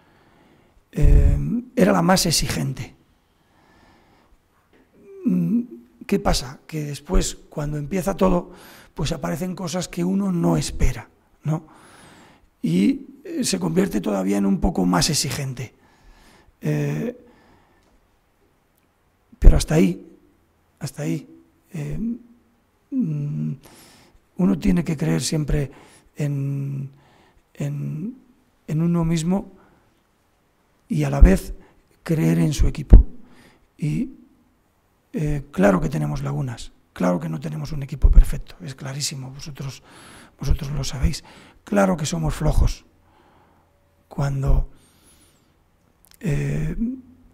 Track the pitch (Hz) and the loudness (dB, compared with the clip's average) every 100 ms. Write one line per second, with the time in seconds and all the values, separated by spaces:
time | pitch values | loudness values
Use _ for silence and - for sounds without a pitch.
0 | _ _ _ _ _ _ _ _ _ - | _ _ _ _ _ _ _ _ _ 2
1 | 147 143 - 143 143 226 240 - 185 190 | 6 8 6 4 0 -4 -4 2 2 4
2 | 170 185 175 151 135 - 139 131 117 - | 2 2 2 -2 -2 -4 -6 -6 -12 -16
3 | _ _ _ _ _ _ _ _ _ _ | _ _ _ _ _ _ _ _ _ _
4 | _ _ _ _ _ _ _ _ _ _ | _ _ _ _ _ _ _ _ _ _
5 | 403 392 349 180 170 233 240 - - _ | -20 -8 -2 -2 0 -2 -4 -12 -20 _
6 | - 196 202 170 131 143 - 156 147 139 | -4 -2 0 -2 -4 -14 -12 -10 -10 -12
7 | - 185 160 - - - 147 151 147 196 | -2 0 0 -4 -12 -8 -6 -6 -6 -4
8 | 196 180 190 180 - - - - - - | -4 0 2 2 -2 -12 -20 -20 -18 -8
9 | 143 160 170 165 185 175 180 185 170 - | -6 -4 -6 -6 -6 -8 -6 -6 -6 -4
10 | 175 196 196 175 170 160 147 - 131 120 | -2 -2 -2 0 0 0 -2 2 2 2
11 | - _ _ _ - 156 156 - - - | -8 _ _ _ -4 -4 -6 -20 -20 -20
12 | - - - _ _ _ - 175 208 - | -20 -20 -20 _ _ _ -2 2 2 0
13 | - - - 330 240 190 175 165 190 202 | -6 -20 -12 -6 -4 -4 -2 0 0 -2
14 | 202 196 190 202 196 190 202 180 185 180 | -4 -2 -2 0 0 0 0 0 0 0
15 | 151 151 143 123 135 127 123 - _ _ | 0 -2 -4 -6 -8 -10 -14 -16 _ _
16 | - - - - _ _ 156 151 147 151 | -20 -20 -20 -20 _ _ -4 -2 -2 -4
17 | 226 240 - _ _ _ _ _ _ _ | -6 -8 -18 _ _ _ _ _ _ _
18 | _ _ _ _ _ _ _ _ _ _ | _ _ _ _ _ _ _ _ _ _
19 | _ _ _ - - 147 - 156 185 175 | _ _ _ 8 8 8 6 2 2 0
20 | - - _ _ _ _ _ _ 151 - | -10 -20 _ _ _ _ _ _ -14 -8
21 | - 160 - - _ _ _ 160 147 147 | -6 -6 -8 -20 _ _ _ -12 -8 -6
22 | 226 233 - _ _ _ _ _ _ 269 | -6 -8 -14 _ _ _ _ _ _ -6
23 | 185 147 147 151 156 139 - - - - | -4 -4 -6 -6 -6 -8 -14 -20 -20 -20
24 | _ _ _ - 185 180 196 180 160 156 | _ _ _ -2 0 0 0 0 -2 -4
25 | 156 160 135 160 143 147 135 - - - | -2 -2 -2 -4 -2 -2 -4 -10 -20 -20
26 | _ - 147 143 139 139 139 139 139 - | _ -8 -6 -4 -6 -6 -8 -8 -10 -14
27 | _ _ _ _ _ - 143 143 143 147 | _ _ _ _ _ -10 -8 -6 -8 -8
28 | 196 262 _ _ _ _ - 151 170 170 | -10 -12 _ _ _ _ -6 -2 0 0
29 | 165 165 160 190 - - _ _ _ _ | 0 -2 -2 -4 -4 -16 _ _ _ _
30 | _ _ _ _ _ _ _ _ _ 151 | _ _ _ _ _ _ _ _ _ -4
31 | 143 139 151 190 - - - _ _ _ | -2 6 6 6 0 -14 -20 _ _ _
32 | - 160 165 165 160 143 - - 139 - | -4 0 2 2 0 2 0 0 8 10
33 | - - - - - _ _ - 151 151 | 10 0 -20 -20 -20 _ _ -8 -4 -4
34 | 254 - - _ _ _ _ _ _ _ | -6 -10 -20 _ _ _ _ _ _ _
35 | _ 233 151 147 131 - 196 185 156 160 | _ -6 -4 -4 -6 0 2 2 0 -2
36 | 147 143 139 143 135 117 - - _ - | -4 -4 -6 -6 -6 -8 -14 -20 _ -4
37 | 180 175 165 160 151 151 143 156 139 135 | -2 -2 -4 -8 -8 -10 -8 -8 -8 2
38 | 143 127 - 139 - - 160 131 135 139 | 8 10 8 4 -10 -14 -16 -12 -10 -8
39 | 139 139 131 135 156 135 139 - - - | -8 -8 -14 -16 -16 -12 -12 -12 -20 -20
40 | - - - _ - - 139 147 131 131 | -20 -20 -20 _ -2 -2 -2 -6 -6 -2
41 | 156 - - - - - - 202 196 175 | -2 -2 -10 -20 -20 -20 -2 2 2 0
42 | 151 165 156 - 151 - - - - _ | -2 -2 -2 0 2 4 2 0 -10 _
43 | _ _ _ _ _ _ _ _ _ _ | _ _ _ _ _ _ _ _ _ _
44 | _ - 139 139 139 - - - _ _ | _ -6 -4 -2 2 2 2 -8 _ _
45 | _ _ _ _ _ _ _ _ _ _ | _ _ _ _ _ _ _ _ _ _
46 | _ - 208 143 143 147 156 175 233 262 | _ -8 -4 -2 -2 -4 -4 -4 -4 -6
47 | - - - | -14 -20 -16